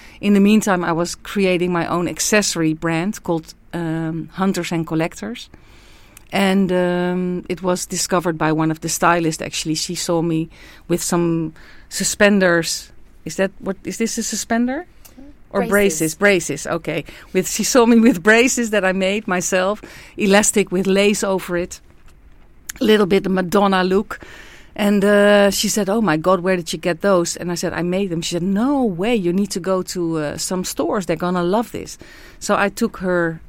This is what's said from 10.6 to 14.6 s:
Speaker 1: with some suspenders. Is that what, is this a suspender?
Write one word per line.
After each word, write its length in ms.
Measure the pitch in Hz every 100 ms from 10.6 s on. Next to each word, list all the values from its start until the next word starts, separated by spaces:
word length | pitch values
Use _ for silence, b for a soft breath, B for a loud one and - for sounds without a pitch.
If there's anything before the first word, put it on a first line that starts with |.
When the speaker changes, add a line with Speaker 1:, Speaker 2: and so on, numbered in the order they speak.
| B B -
Speaker 1:
with 140 | 170
some 500 | - 175 170 165 160 B B B B
suspenders. 1000 | - 190 - 208 202 185 170 165 - - - - -
Is 120 | - -
that 140 | 190 -
what, 180 | - 190
is 140 | - 185
this 200 | 226 -
a 40 |
suspender? 640 | 214 220 - 233